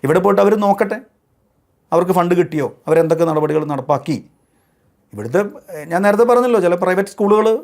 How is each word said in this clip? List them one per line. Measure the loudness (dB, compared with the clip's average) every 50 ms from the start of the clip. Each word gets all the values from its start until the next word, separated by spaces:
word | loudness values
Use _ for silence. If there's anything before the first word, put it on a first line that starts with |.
| 0
ഇവിടെ | 2 2 2
പോയിട്ട് | 2 2 2 4
അവർ | 4 2 2 2
നോക്കട്ടെ, | 2 0 2 0 0 -4 -4 -10 -12 _ _ _ _ _ _ _ _ _ _ _ _ _ _ _ _ _
അവർക്ക് | 0 0 0 2
ഫണ്ട് | 0 0 2 2 2
കിട്ടിയോ, | 0 0 -2 -2 -4 -4 -6 -8 _ _
അവരെന്തൊക്കെ | 0 2 2 2 2 0 0 0
നടപടികൾ | 0 0 -2 -2 0 -2 -2 -4
നടപ്പാക്കി. | -4 -8 -8 -2 -2 -4 -4 -2 -6 -8 -8 -8 _ _ _ _ _ _ _ _ _ _ _ _ _ _ _ _ _ -14
ഇവിടുത്തെ, | -12 -12 -4 -2 -2 -2 -4 -10 -16 _ -18
ഏഹ്, | -16 -16 -10
ഞാൻ | -6 -4 0
നേരത്തെ | 0 2 2 2 4
പറഞ്ഞല്ലോ, | 4 4 2 2 2 0 2
ചില | 2 0 0
പ്രൈവറ്റ് | 0 0 -2 0 -2 -2 -4
സ്കൂളുകൾ | -4 -4 0 2 2 2 4 2 0 -2